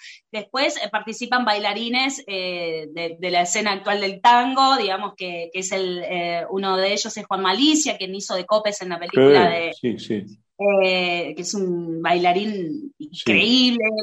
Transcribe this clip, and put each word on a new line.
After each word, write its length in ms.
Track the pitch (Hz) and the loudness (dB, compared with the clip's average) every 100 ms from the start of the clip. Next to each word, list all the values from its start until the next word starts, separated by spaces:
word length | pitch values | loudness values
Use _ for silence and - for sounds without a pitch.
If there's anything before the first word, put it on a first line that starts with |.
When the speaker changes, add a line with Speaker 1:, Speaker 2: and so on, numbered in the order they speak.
| - - _ | -20 -20 _
Speaker 1:
Después, 440 | 214 202 262 302 392 | -12 -6 -2 -2 -2
eh, 120 | - | -4
participan 540 | 214 214 220 220 247 226 | -6 -6 -8 -2 0 2
bailarines, 760 | 208 208 208 233 254 262 269 - | 0 0 -2 -2 0 -2 -4 -8
eh, 600 | 190 180 175 170 160 151 | -6 -4 -4 -4 -6 -8
de, 240 | 160 170 165 | -6 -8 -6
de 120 | 180 | 0
la 100 | 175 | 0
escena 300 | 175 214 208 | 2 0 -2
actual 280 | 196 202 202 | -2 -2 -2
del 180 | 196 190 | -2 2
tango, 560 | 240 240 254 262 269 262 | 4 6 4 2 4 2
digamos 360 | 196 190 202 - | 0 -4 -6 -10
que, 340 | 185 170 170 | -10 -8 -8
que 60 | 185 | -8
es 120 | 185 | -4
el, 300 | 196 185 180 | -4 -4 -4
eh, 400 | 170 180 175 170 - | -6 -4 -2 -4 -4
uno 260 | 190 196 190 | -4 0 0
de 160 | 196 | 0
ellos 220 | 202 226 214 | 0 -4 -8
es 100 | 196 | -6
Juan 160 | 190 | -2
Malicia, 560 | 190 196 294 302 277 208 | 0 2 4 4 2 -4
quien 160 | 185 196 | -6 -8
hizo 200 | - 190 | -6 -6
de 100 | 185 | 0
Copes 360 | 214 208 202 | 0 0 -4
en 80 | 180 | -6
la 100 | 170 | -8
película 500 | - 135 135 143 - - 165 - | -2 6 8 8 6 2 -4 -4
Speaker 2:
Sí, 80 | 123 | -4
Speaker 1:
de, 100 | 104 | -4
Speaker 2:
sí, 20 | |
sí. 380 | - 107 - - _ - 202 202 | -4 -6 -6 -16 _ -2 2 4
Speaker 1:
eh, 500 | 185 185 180 175 156 156 | 4 2 0 -2 -4 -8
que 60 | |
es 100 | 175 | -6
un 480 | 208 185 175 170 165 | -4 -2 -2 -4 -2
bailarín 920 | 165 175 180 180 214 208 165 147 - - | 2 2 4 2 0 -4 -4 -6 -10 -14
Speaker 2:
Sí. 120 | 302 | -16
Speaker 1:
increíble, 720 | - - 165 214 254 254 233 220 214 | -6 2 4 4 4 4 2 -2 -2